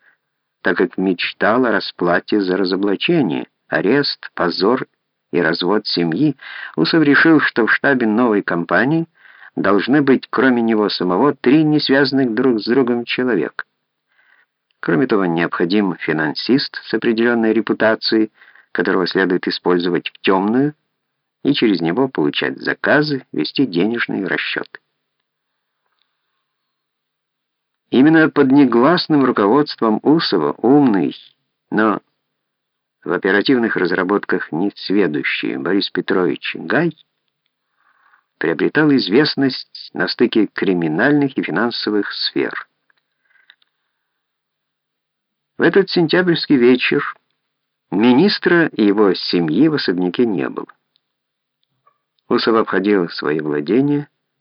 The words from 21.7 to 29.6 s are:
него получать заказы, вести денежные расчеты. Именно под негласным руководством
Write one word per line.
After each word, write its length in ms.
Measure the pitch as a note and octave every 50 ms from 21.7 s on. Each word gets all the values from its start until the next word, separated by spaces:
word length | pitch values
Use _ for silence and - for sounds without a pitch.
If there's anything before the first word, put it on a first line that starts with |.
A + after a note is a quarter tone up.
| G2 D#2
него 280 | E2 D#2+ F2 A#2 C3+
получать 500 | C3 - - D2+ D2 - - D2 C2 C2+
заказы, 680 | - - - - - - G2 A#2+ D3 D3+ D3+ C#3+ C3 - _
вести 340 | - - D3+ - - - C#3
денежные 600 | A2+ E2+ E2+ F#2+ A2 A#2 A#2 - - A2+ G#2 F#2+
расчеты. 540 | E2+ D#2+ D2+ - - - - - - - - _ _ _ _ _ _ _ _ _ _ _ _ _ _ _ _ _ _ _ _ _ _ _ _ _ _ _ _ _ _ _ _ _ _ _ _ _ _ _ _ _ _ _ _ _ _ _ _ _ _ _ _ _ _ _ _ _ _ _ _ _ _
Именно 380 | - A#2 C#3 D#3 D#3+ D#3+ D#3 D3+
под 220 | - D3 C#3 C3
негласным 720 | C3+ C#3+ C#3+ B2 A2+ A#2 B2 D3+ F3 F3 - - D#3 C#3+ C3
руководством 760 | B2 A#2 - G#2 G2 A#2+ D3